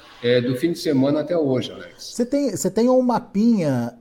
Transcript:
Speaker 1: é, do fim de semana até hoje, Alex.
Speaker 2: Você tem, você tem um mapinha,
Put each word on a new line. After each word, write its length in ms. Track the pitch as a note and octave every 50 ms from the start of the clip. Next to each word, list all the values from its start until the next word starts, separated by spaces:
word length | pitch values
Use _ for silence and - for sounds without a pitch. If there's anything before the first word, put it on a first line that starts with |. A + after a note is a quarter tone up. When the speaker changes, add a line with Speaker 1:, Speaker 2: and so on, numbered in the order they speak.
| - - - -
Speaker 1:
é, 200 | A#2+ A#2+ B2 B2
do 160 | A#2+ B2+ B2+
fim 160 | - E3+ E3+
de 80 | E3+ -
semana 400 | - E3 C#3+ C3 C3 C#3+ D3 D3+
até 180 | D3 D#3 F3 E3
hoje, 320 | D3 C3+ C3 A#2+ G#2 -
Alex. 420 | - F2+ F2 E2+ - - - -
Speaker 2:
Você 140 | - - A#3+
tem, 240 | A#3+ C#4+ C#4+ C#4+ A#3+
você 180 | F#3 - - F3+
tem 200 | F#3 A3 A#3 B3+
um 120 | B3+ B3+
mapinha, 960 | B3+ A#3+ A3+ G#3+ - - - G3 A3+ A#3 A3+ G3 D#3+ C#3+ C3 A#2+ A#2 A#2+ - -